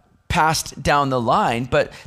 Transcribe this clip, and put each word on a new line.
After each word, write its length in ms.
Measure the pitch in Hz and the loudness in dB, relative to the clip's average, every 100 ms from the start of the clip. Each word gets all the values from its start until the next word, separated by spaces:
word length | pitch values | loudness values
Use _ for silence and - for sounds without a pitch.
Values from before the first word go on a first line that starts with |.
| _ _ _ | _ _ _
passed 560 | 175 156 156 - - | 0 2 0 -6 -6
down 260 | 151 147 139 | 0 2 2
the 100 | 131 | 0
line, 460 | 117 175 185 117 123 | 2 2 0 -2 0
but 260 | 151 - - | 0 -2 -6